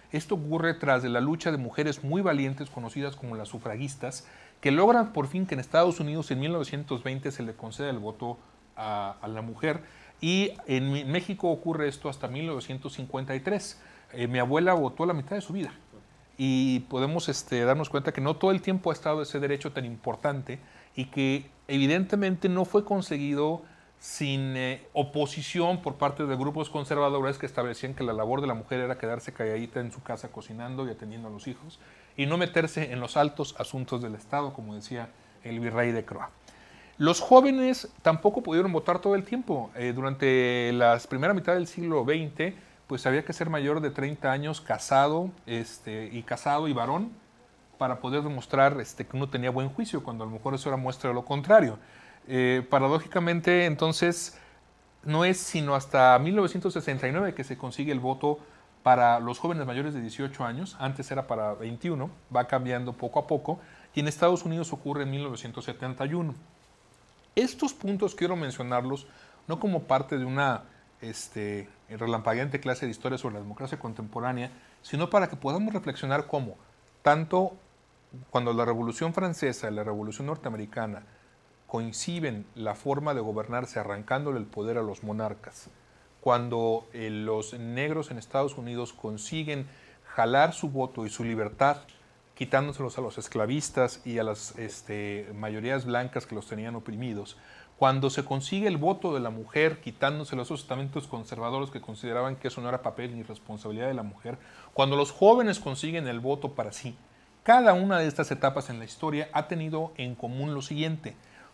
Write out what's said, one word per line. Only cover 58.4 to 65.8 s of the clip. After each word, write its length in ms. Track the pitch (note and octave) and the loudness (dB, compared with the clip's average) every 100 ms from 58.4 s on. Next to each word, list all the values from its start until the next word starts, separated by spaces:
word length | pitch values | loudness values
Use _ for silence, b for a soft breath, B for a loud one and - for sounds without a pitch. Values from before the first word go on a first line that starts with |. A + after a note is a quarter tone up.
| B B B _ | B B B _
para 340 | B2+ B2 A#2+ A#2 | 6 8 8 6
los 220 | A#2 A#2+ | 2 -2
jóvenes 260 | E3+ E3 C3 | -2 -2 -2
mayores 280 | B2 D3 | -4 -4
de 60 | C#3+ | -4
dieciocho 440 | A2+ - C#3 C3+ | -6 -6 -6 -4
años, 320 | A#2+ A#2+ A#2 - | -4 -4 -8 -6
antes 320 | C3+ C3+ C3+ | -4 -4 -4
era 160 | C3+ C3 | -4 -2
para 280 | A2+ G#2+ | -2 -2
veintiuno, 560 | G#2 A2+ A#2+ F3 D3 D#3+ - - | -4 -8 -6 -4 -2 -4 -10 -2
va 120 | B2 B2 | 0 2
cambiando 460 | C3 B2+ B2 B2 | 0 0 -2 -4
poco 260 | A#2 B2 D3+ | -6 -4 -2
a 80 | - | 0
poco, 320 | D3 D3 F3 B B B | 0 -2 -6 B B B
y 60 | D3 | -2
en 80 | D3 | -2
Estados 360 | D3 E3+ F3 | 4 4 4
Unidos 280 | E3+ E3 E3 | 0 -4 -4
ocurre 300 | C#3 C#3 C#3+ | -6 -4 -4
en 80 | C3+ | -2
mil 140 | C#3 | -4
novecientos 400 | C#3+ A#2 A#2 A#2+ | -6 -8 -10 -10
setenta 420 | - - | -10 -8